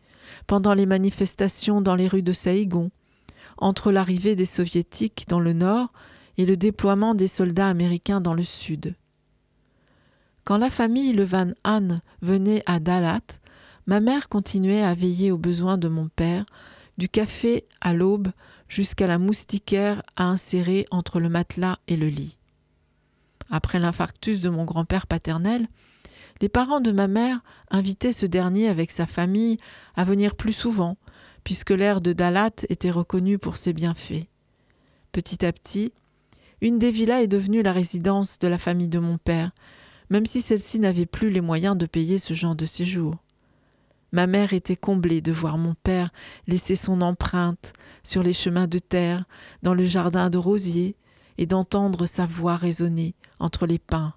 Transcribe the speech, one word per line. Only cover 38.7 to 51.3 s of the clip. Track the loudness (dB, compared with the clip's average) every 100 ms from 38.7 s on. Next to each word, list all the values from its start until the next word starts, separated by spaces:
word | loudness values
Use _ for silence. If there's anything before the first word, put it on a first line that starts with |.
| 0 0
de | 0
mon | 0 -2
père, | 0 0 -2 -6 -20 -20 -20 -20 -2
même | 0 0
si | -2
celle-ci | 0 0 0 0
n'avait | 2 2 -2
plus | 0 0
les | 2
moyens | 0 0 0 0
de | 0
payer | -2 0 0
ce | -2
genre | -4 -2
de | -2 -4
séjour. | -4 -4 -2 -4 -4 _ _ _ _ _ _ _ _ -4
Ma | 0 2
mère | 2 2
était | 0 -2 -4
comblée | 0 0 2 0
de | 0
voir | -2 -2 -2
mon | -2
père | -2 0 0 -2 -6 -20 -16 -2
laisser | -2 0 -2
son | 0 0
empreinte | 0 0 -2 0 -2 -4 -10 -20 -20 -18
sur | -4 0
les | 0
chemins | 0 0 0 0
de | -2
terre, | -2 0 0 -2 -6 -14 -20 -6
dans | 0
le | 2
jardin | 2 2 2 2 2
de | 2
rosiers, | 2 0 0 0 -2 -4 _ _ _